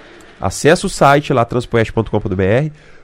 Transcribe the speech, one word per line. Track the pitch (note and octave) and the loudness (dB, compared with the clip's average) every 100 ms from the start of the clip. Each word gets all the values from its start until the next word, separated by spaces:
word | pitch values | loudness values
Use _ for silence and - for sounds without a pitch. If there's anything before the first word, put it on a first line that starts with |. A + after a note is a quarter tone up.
| - - - - | -20 -20 -20 -10
Acesse | F#2+ - C#3 F3 G3 | -8 -2 2 2 0
o | |
site | - D3 D3 D3+ | 0 2 2 2
lá, | C3+ | -2
transpoeste | A#2 B2 A#2+ A#2 A2+ | 0 -2 -2 -2 0
ponto | - - | -2 -4
com | G#2+ | -4
ponto | G#2+ F#2+ | -4 -2
B | |
R, | F#2+ A2+ D3+ D3+ - - | 0 0 -2 -8 -20 -20